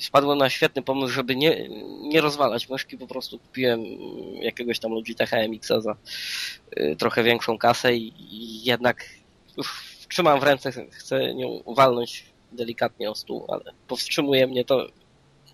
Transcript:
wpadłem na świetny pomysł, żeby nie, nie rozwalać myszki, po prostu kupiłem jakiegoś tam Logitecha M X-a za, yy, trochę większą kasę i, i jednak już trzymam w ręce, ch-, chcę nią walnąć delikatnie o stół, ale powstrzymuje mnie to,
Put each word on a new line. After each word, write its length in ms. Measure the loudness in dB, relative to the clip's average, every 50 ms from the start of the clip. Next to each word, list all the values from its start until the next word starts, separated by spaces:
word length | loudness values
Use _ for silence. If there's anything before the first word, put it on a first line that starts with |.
wpadłem 360 | -10 2 4 4 4 4 4 4
na 120 | 4 2
świetny 320 | 4 2 0 0 0 -2
pomysł, 300 | -2 -2 0 0 0 0
żeby 240 | -2 -2 -2 0 0
nie, 320 | 4 4 4 4 2 -2 -8 -10 -12 -12 -12 -14 -12
nie 180 | -6 2 4 4
rozwalać 480 | 4 4 4 4 2 2 2 0 -4 -4
myszki, 300 | -8 -8 -8 -10 -12 -16
po 80 | -14
prostu 320 | -10 -10 -10 -10 -10 -14 -18
kupiłem 420 | -20 _ -4 0 2 2 2 2 -2 -8 -10 -12 -12 -12 -12 -12 -12 -12 -10
jakiegoś 440 | -6 -6 -6 -4 -4 -4 -4 -4 -4
tam 140 | -4 -4
Logitecha 440 | -4 -6 -6 -8 -4 -4 -2 0 2
M 160 | 0 0 0 -4
X-a 260 | -8 -2 0 0 0
za, 160 | 0 -2 -6 -8 _ -14 -12 -12 -10 -8 -8 -8 -8 -10 -10 -14 _ -10 -4
yy, 200 | -2 -2 -2 0
trochę 260 | 0 0 0 2 2
większą 360 | 4 4 2 2 2 -2 -2 2
kasę 380 | 4 4 4 4 4 2 2
i, 160 | 2 -2 -6 -12 -18
i 460 | -20 -16 -14 -14 -12 -12 -12 -4 0
jednak 400 | 0 0 4 2 2 0 0 -6 -16 -18 -20 _ _ _ _ _ _ _
już 400 | -8 -8 -8 -10 -12 -14 -16 -18 -20 -16 -6
trzymam 320 | -2 2 4 6 6 6
w 20 |
ręce, 300 | 6 4 4 4 2 -4
ch-, 180 | -6 -6 -12 -14
chcę 440 | -18 -20 -6 -2 -2 0 0 -2 -2
nią 280 | -4 -6 -6 -6 -8 -10
walnąć 580 | -2 6 6 6 6 6 2 -2 -4 -8 -14 -16 _ _ _ _ _
delikatnie 580 | -10 -8 -8 -6 -2 -2 -2 -2 -2 _ -6 -6
o 40 | -6
stół, 300 | -8 -10 -8 -10 -8 -6 -6
ale 140 | -6 -6 -8 -12 -18 _ _ -10
powstrzymuje 580 | -8 -6 -4 -2 -2 0 0 2 4 4 4
mnie 180 | 4 2 -2 0
to, 220 | 2 0 0 0 -4 -10 _ _ _ _ _ _ _ _ _ _ -20